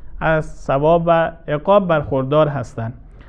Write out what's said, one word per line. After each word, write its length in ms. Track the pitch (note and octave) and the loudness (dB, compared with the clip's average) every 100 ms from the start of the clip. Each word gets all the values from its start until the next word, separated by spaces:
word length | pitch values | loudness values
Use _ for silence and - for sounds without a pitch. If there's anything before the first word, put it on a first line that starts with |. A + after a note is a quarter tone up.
| - - | -14 -6
از 240 | D#3 D#3+ | -2 0
ثواب 580 | D#3+ - - C#3 D3+ E3+ E3+ | -2 -10 -2 0 4 2 4
و 260 | E3 D#3+ - - | 2 0 -6 -6
عقاب 400 | D3 E3+ G3+ F3+ | -4 2 2 4
برخوردار 600 | D#3 C#3+ C3+ C3 D3+ D3+ | 0 0 -2 2 2 2
هستند. 460 | C#3 A2 - A2+ - - - | -2 -8 -8 -10 -10 -20 -20